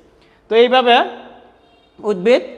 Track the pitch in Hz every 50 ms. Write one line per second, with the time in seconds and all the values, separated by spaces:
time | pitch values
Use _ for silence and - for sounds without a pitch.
0 | _ _ _ _ _ _ _ _ _ - 214 226 240 240 247 254 240 247 233 262
1 | - - - - - - - - - - _ _ _ _ _ _ _ _ _ -
2 | - 214 208 180 180 226 247 349 - - -